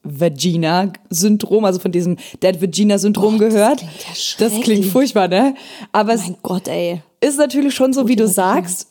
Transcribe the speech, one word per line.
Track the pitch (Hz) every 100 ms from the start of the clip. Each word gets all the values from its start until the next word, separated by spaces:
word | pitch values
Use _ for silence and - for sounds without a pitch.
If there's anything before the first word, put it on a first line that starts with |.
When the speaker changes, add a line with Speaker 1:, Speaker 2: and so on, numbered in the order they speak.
Speaker 1:
Vagina | 147 143 170 139 180 165 160 175 190 - _
Syndrom, | 165 202 208 214 208
also | 208 180
von | 190
diesem | 175 175 175 - -
Dead | 180 180
Vagina | 180 160 208 202
Syndrom | 202 208 208 220
Speaker 2:
Oh, |
das | 214
Speaker 1:
gehört. | 214 214 277
Speaker 2:
klingt | 165
ja | - - 175 - -
Speaker 1:
Das | 214
klingt | 214 233
Speaker 2:
schrecklich. | 208 190
Speaker 1:
furchtbar, | 247 277 214 180
ne? | 185 269 269 - - 220
Aber | 208 214
es | 220
Speaker 2:
Mein | 175 180
Gott, | - 185 -
ey. | 170 175 175 - _
Speaker 1:
ist | 277 277
natürlich | 294 262 277
schon | - 262
so, | 262
Speaker 2:
Gut, | 233
Speaker 1:
wie | 233
du |
Speaker 2:
das | 220
ist | 196
Speaker 1:
sagst | 185 269 175 - -